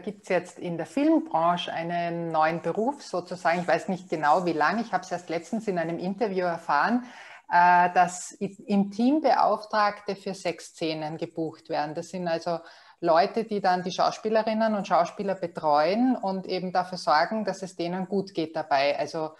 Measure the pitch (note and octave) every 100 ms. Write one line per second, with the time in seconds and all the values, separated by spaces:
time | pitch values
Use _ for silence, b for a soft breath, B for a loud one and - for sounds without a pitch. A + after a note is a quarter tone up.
0 | G#3 G#3 - F3+ F3+ - F3+ E3 D#3+ -
1 | D4+ D#4+ - E3 E3+ F3 - D#3+ E3+ F3
2 | E3+ E3+ E3 D#3+ D#3 E3+ E3 F3+ A3+ D4
3 | - F3+ F3+ F3+ E3 F3 F3 E3 - F3+
4 | - D#3+ D3 E3+ F3 D#3 D3+ G#3 A3+ F#3
5 | - F3+ F3+ E3+ - A3+ G#3+ F3 E3 E3+
6 | F3+ G3 A3 F#3 F3+ E3 - D3 F3 B3
7 | B B B B B F3 F3+ F3+ F3+ F3+
8 | F3 - - - G3 - - G3+ G3 G3+
9 | B3 D4+ D4 - - G#3+ - G#3+ G#3 G3+
10 | - G3 G3 F#3 F3 E3 - - D#3+ D#3
11 | D3+ D#3+ E3+ - D#3+ - - D3+ D3+ D#3
12 | F3 F#3 F3 E3 F3 E3 E3 B B B
13 | E3+ D#3+ G3 A3+ A3 G3+ F#3+ F3+ F3+ F3
14 | E3 - A3 A3 A3 A3 A3 G#3 F#3+ E3+
15 | E3+ - G3 F#3 E3+ - D#3 D3 D#3 G#3+
16 | B3+ A#3+ F#3+ F#3+ F3+ F#3 F3+ F3+ F3 F3+
17 | - G#3 F3 A3 G3 F#3 F#3 - E3+ F3+
18 | F#3 G3+ G3 - D#3+ E3 D3+ C#3 C#3+ C#3
19 | D3 E3 D#3